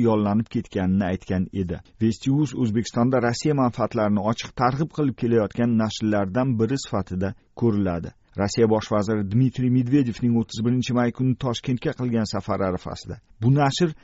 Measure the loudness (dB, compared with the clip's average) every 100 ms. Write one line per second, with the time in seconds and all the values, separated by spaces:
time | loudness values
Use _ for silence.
0 | 4 4 2 0 0 -4 -4 -2 2 2
1 | 2 -2 -2 -2 -2 -4 -4 -6 -10 -2
2 | -2 0 0 0 0 0 0 0 -2 0
3 | 2 2 0 0 0 2 0 0 -2 0
4 | 2 2 0 -4 -6 0 0 0 -4 -2
5 | -2 0 2 2 2 0 0 2 0 -2
6 | 0 0 0 -2 0 0 0 -2 -4 -6
7 | -4 -4 -4 -6 _ -2 0 2 0 -2
8 | -6 -14 _ -4 -2 2 4 2 0 -2
9 | 0 -2 0 2 2 0 0 2 2 2
10 | 2 0 0 0 0 -4 -2 0 0 0
11 | -2 0 -2 0 -2 -4 -4 -4 -4 -4
12 | -2 -2 -2 -4 -4 -2 -2 -2 -6 -12
13 | -12 -14 _ -2 2 4 4 2 -2 -2